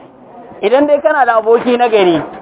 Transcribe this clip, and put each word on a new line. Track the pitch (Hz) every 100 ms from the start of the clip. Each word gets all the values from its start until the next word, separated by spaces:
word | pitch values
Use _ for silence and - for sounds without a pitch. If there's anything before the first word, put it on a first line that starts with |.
| - - - - - - 202
Idan | 254 294
dai | 285
kana | 311 302 240
da | 226
aboki | 220 233 240 240
na | 240
gari, | 214 180 160 - -